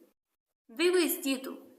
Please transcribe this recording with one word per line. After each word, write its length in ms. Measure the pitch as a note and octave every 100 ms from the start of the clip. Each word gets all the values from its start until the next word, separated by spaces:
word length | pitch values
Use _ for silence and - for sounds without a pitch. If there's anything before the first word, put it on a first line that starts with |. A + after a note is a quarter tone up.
| _ _ _ _ _ _ _
«Дивись, 500 | A#3 F4+ F4+ D4+ -
діду, 400 | C4+ C4 B3 - -